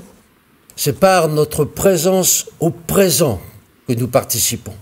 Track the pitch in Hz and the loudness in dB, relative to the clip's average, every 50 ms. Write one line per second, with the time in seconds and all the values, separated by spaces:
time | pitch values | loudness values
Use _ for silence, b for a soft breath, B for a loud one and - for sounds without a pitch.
0 | - - - _ _ _ _ _ _ _ _ _ _ _ - - - - 104 - | -18 -20 -20 _ _ _ _ _ _ _ _ _ _ _ -12 -6 -4 -4 0 2
1 | - 190 190 180 160 156 151 151 151 147 - - 151 - - - - 196 190 165 | 4 4 4 4 2 2 2 0 -2 -2 0 -2 -2 -2 -2 0 0 2 2 2
2 | 147 190 185 190 175 165 - - - - - _ 151 170 - - - - 156 185 | 2 2 2 2 2 2 0 -2 -4 -8 -8 _ -2 -2 -2 -4 -8 -2 0 2
3 | 196 185 - 123 151 143 104 90 - - - - _ _ _ _ _ - 123 113 | 2 2 2 0 0 0 -2 -4 -8 -16 -20 -20 _ _ _ _ _ -6 -4 -4
4 | 127 117 123 135 110 - - 113 - - 117 110 - 110 98 - | -4 0 0 -2 -2 -2 -4 -4 -2 -4 -4 -6 -10 -14 -16 -16